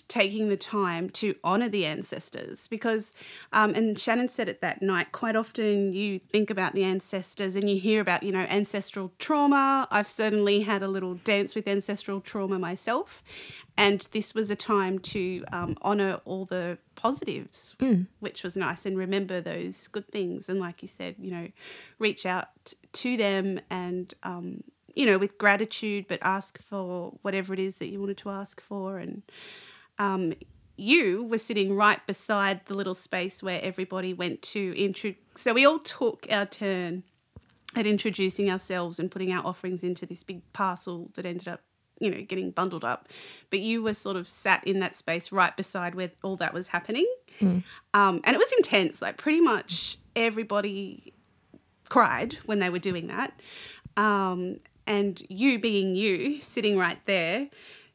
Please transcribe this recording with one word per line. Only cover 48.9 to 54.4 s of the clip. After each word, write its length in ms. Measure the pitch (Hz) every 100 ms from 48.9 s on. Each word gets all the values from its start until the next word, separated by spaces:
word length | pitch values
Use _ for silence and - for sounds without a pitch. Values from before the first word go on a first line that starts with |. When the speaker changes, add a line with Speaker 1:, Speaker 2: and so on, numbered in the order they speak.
| -
Speaker 1:
Like, 160 | 95 -
pretty 240 | 302 320
much 560 | 330 208 - 170 - - - -
everybody 960 | 226 220 220 202 202 196 196 - - - _ _ _ - _ _ -
cried 460 | 262 214 123 233 - -
when 140 | 208
they 100 | 180
were 100 | 175
doing 280 | 190 175 170
that. 300 | 202 269 - - - - - - -
Um, 640 | 214 202 190 180